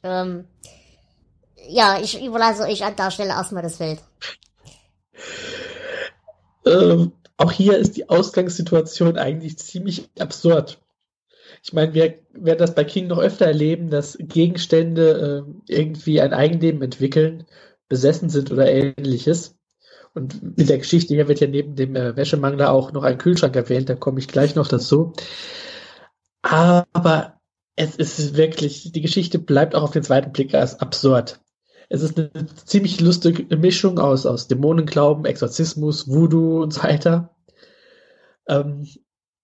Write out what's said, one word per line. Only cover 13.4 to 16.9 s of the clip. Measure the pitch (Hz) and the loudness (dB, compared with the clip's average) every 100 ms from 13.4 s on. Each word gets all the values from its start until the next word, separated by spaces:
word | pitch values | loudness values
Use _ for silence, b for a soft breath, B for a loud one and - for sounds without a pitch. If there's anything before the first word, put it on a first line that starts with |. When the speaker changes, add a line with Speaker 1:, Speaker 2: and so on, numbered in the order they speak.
| 175 | 2
Speaker 2:
erleben, | 151 151 165 165 | 2 0 -2 -2
dass | 147 143 - | -4 -4 -10
Gegenstände, | 156 165 170 170 - 165 165 165 160 156 147 143 143 180 - | -4 2 2 0 0 2 2 2 4 2 0 -6 -10 -16 -4
äh, | |
irgendwie | - 156 156 156 151 | -2 -2 -4 0 2
ein | 139 | 2
Eigenleben | 127 151 170 165 151 | 2 2 2 0 0
entwickeln, | 127 | -4